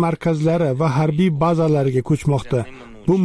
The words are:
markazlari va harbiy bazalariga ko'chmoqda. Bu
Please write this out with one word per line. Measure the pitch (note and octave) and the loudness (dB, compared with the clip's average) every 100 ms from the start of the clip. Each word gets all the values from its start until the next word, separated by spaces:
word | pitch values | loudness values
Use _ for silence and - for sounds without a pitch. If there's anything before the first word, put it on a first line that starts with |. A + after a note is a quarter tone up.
| E3+ | 0
markazlari | D#3+ E3+ D#3 D#3 E3 D3+ C3 | 0 -2 0 0 0 0 0
va | D#3+ C3 | 0 0
harbiy | D#3 D#3 F#3 C#3+ | 0 2 0 2
bazalariga | E3 E3 D#3+ D3+ C3+ B2+ - | 0 2 2 2 2 0 0
ko'chmoqda. | D3+ C#3+ C#3 - B2+ A2+ - - - D#3 | -2 0 -2 -2 -4 -4 -12 -20 -6 0
Bu | F#3+ | 2